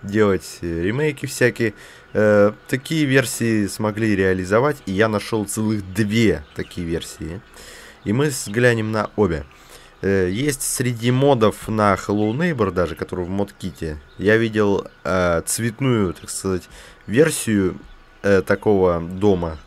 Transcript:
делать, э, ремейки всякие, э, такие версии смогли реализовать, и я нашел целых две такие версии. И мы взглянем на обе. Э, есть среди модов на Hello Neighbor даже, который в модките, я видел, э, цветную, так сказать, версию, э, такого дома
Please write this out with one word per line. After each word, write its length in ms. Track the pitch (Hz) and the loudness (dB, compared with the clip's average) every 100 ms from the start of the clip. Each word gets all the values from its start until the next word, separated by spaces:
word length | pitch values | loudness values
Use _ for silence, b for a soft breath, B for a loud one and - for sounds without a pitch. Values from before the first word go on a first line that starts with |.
делать, 560 | 98 104 104 92 - - | -2 2 2 2 -4 -10
э, 220 | 87 82 | -6 -2
ремейки 420 | 90 123 156 143 131 | -2 -2 -4 -4 -10
всякие, 480 | - 123 - 117 - B B B | 0 0 2 -4 -4 B B B
э, 380 | 104 107 104 101 107 - | 2 4 6 4 2 -8
такие 380 | 131 - 160 147 | -8 -2 -2 2
версии 640 | 135 120 - 117 110 98 | 2 0 -2 0 0 0
смогли 480 | - 107 104 110 98 | -2 -4 0 0 2
реализовать, 640 | 95 92 90 107 143 139 - | 2 0 2 2 2 -2 -4
и 60 | |
я 160 | 95 110 | 0 2
нашел 380 | 104 - 110 101 | 0 -4 -6 -4
целых 360 | - 110 107 92 | -4 -2 -2 -4
две 500 | 95 107 110 110 76 69 - | -4 0 2 2 0 -6 -12
такие 320 | 92 - 85 | -10 -8 -6
версии. 540 | 82 - - 78 90 - B B B B B | -6 -8 -14 -12 -12 -16 B B B B B
И 100 | - | -4
мы 140 | 110 151 | 0 0
взглянем 640 | 131 - 104 123 117 107 | -2 -4 2 2 2 -2
на 180 | 110 104 - | -4 -4 0
обе. 300 | 139 78 - B B B B _ | 0 0 -8 B B B B _
Э, 280 | 95 98 90 | -2 0 0
есть 320 | 98 147 139 | 0 -2 -2
среди 500 | - - 127 117 117 | -6 -4 -4 -2 0
модов 560 | 127 139 131 107 - - | 2 4 4 2 0 -6
на 280 | 110 104 92 | 0 2 0
Hello 360 | - 104 104 | 0 -2 0
Neighbor 400 | 123 175 139 98 | -2 -2 0 -2
даже, 240 | 90 82 80 | 0 -4 -4
который 300 | 92 90 87 | -8 -6 -4
в 40 | |
модките, 720 | 98 101 - 92 - 80 76 - - | -4 -6 -6 -12 -8 -10 -10 -14 -2
я 200 | 95 110 | 2 2
видел, 500 | 113 107 104 101 - - | 2 2 2 0 -4 -10
э, 380 | - 92 87 82 - | -2 0 2 0 -2
цветную, 680 | - 113 107 135 117 95 | -4 -6 -2 0 2 0
так 160 | 80 - | -4 -12
сказать, 400 | - 95 92 - B B B - | -8 -4 -4 -6 B B B -4
версию, 680 | 110 160 147 - 104 92 - - - - - | 2 2 2 0 0 0 -4 -16 -20 -20 -4
э, 180 | 98 98 | 2 2
такого 580 | - 101 110 101 92 85 | 2 0 2 4 4 2
дома 580 | 85 92 104 92 85 80 | -4 0 2 2 0 -8